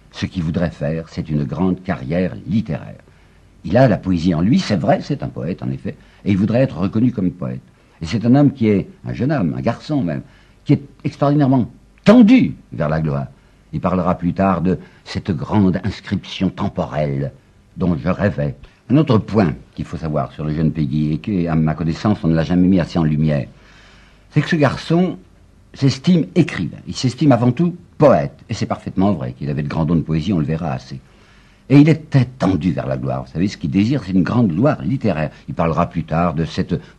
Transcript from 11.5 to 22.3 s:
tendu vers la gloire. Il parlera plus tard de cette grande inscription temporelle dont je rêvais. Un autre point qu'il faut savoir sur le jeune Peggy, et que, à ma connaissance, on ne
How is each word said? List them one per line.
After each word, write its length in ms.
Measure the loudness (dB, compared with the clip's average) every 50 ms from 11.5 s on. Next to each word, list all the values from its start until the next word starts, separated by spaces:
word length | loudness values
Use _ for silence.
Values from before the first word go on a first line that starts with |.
| 2 2 0 -2 -6 -16 _ _ _ _ _
tendu 500 | 6 8 8 8 8 8 6 4 2 -2 -8 -16 _
vers 160 | -6 -4 -2 -2
la 120 | 0 0
gloire. 260 | 0 -2 -2 -4 -4 -8 -12 _ _ _ _ _ _ _
Il 80 | -8 -4
parlera 360 | -2 0 0 0 0 0 -2
plus 160 | 0 -2 -2
tard 300 | 0 2 2 2 2 2
de 160 | 0 0 0 -2 -4 -12 -20 -20 _
cette 260 | -10 -10 -6 -4 -4
grande 480 | -4 -4 -4 0 2 2 4 4 2 0 -4
inscription 640 | -6 -8 -8 -8 -6 -6 -6 -6 -10 -8 -4 -4 -4
temporelle 840 | -4 -4 -6 -6 -4 -6 -6 -4 -4 -4 -4 -2 -2 -4 -6 -6 -10 -14 _ _ _ _ _ _ _
dont 200 | -4 -2 -2 -2
je 120 | -2 -2 -4
rêvais. 480 | -2 0 -2 -2 0 -2 -4 -4 -6 -10 -16 -20 _ _ _ 0
Un 80 | 2
autre 220 | 2 4 4 2 0
point 360 | 0 0 0 0 2 0 -2 -6 -12 -14 _
qu'il 100 | -12 -10
faut 140 | -10 -8 -8
savoir 340 | -6 -4 -2 -2 -4 -4
sur 120 | -8 -8 -6
le 100 | -4 -2
jeune 180 | 0 0 0
Peggy, 400 | 0 -2 -2 -2 0 -2 0 0
et 60 | -2 -4
que, 280 | -4 -4 -2 -2 0
à 80 | 0 0
ma 200 | 2 2 0 0
connaissance, 440 | 0 -2 -4 -4 -2 0 0 0 0 2
on 40 |
ne 60 | 2